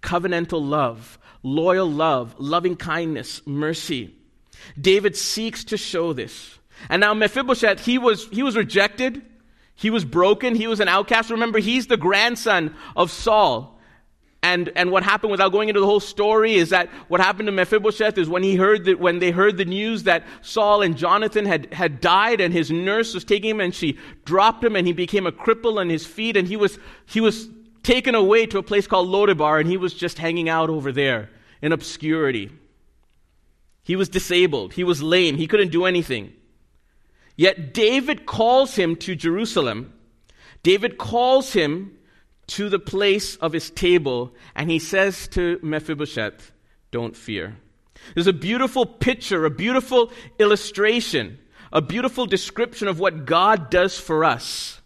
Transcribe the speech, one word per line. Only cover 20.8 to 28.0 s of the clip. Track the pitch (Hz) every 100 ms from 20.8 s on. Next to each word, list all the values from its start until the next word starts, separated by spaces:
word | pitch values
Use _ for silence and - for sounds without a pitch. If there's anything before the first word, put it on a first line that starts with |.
and | 196 151
Jonathan | 170 196 214 214 202
had, | 165 139
had | 147 175 135
died, | 175 185 220 233
and | 180
his | 175 147
nurse | 165 185 214 226
was | 180
taking | - 208 214
him, | 214
and | 180
she | 180 160 131 - -
dropped | - 180 214 226
him, | 233
and | 202
he | 180
became | 170 175 202 180
a |
cripple | - - 226 226 214
on | 180
his | 160
feet, | - - 220 220
and | 180
he | 214
was, | 202 - - - _
he | 214
was | 226 214 - - - _
taken | - 247